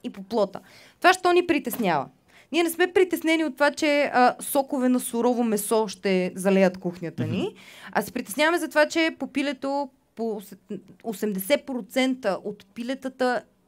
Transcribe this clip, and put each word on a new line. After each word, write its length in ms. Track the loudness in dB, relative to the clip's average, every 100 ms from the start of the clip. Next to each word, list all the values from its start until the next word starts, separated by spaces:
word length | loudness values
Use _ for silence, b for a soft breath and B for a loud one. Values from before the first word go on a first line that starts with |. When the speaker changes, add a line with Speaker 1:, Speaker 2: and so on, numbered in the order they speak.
Speaker 1:
и 60 | -12
по 120 | -12
плота. 380 | -6 -2 -2 -4 b b b b
Това 140 | 2
що 200 | 4 4
ни 140 | 2 2
притеснява? 600 | -2 -2 -2 0 0 -2 _ _ b b
Ние 100 | -2
не 80 | -2
сме 220 | 0 2
притеснени 520 | 4 2 2 0 0
от 100 | 0
това, 160 | 0 0
че, 400 | 2 0 2 2
а, 200 | 4 4 2
сокове 480 | -2 -2 0 0 2
на 120 | 0
сурово 440 | 0 0 0 2
месо 440 | 0 0 0 0 0
ще 440 | -4 0 0 0
залеят 440 | -2 2 4 4 2
кухнята 480 | -8 -8 -10 -6 -4
ни, 120 | -2
Speaker 2:
Мгм. 160 | -4 B B B B
Speaker 1:
а 100 | -4
се 100 | -4
притесняваме 460 | -8 -8 0 2 2
за 100 | 0
това, 180 | 2 2
че 300 | 2 0 -2
по 80 | -6
пилето, 640 | -4 -4 -4 -4 -4 -4 -10 _
по 80 | -8 -6
осе-, 240 | -6 -10 -20 _ -14 -14 -14
осемдесет 640 | -10 -4 -4 -4 0 -2 -2
процента 720 | -10 -4 -2 0 0 -2 -4
от 220 | -6 -12 -16
пилетата 760 | -12 -8 -6 -8 -2 0 0 -6 _